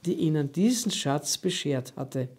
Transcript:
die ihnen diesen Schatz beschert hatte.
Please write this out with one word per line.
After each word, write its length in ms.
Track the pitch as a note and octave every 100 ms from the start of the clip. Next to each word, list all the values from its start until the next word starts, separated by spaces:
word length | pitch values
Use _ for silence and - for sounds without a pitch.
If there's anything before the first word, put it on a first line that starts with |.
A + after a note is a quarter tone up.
die 100 | F3
ihnen 360 | - E3 D#3 C#3
diesen 400 | E3 G#3 B3 -
Schatz 480 | - C#3+ C#3+ - -
beschert 540 | F#3 F3 D3 C3+ B2+
hatte. 340 | - C3+ C3+ B2+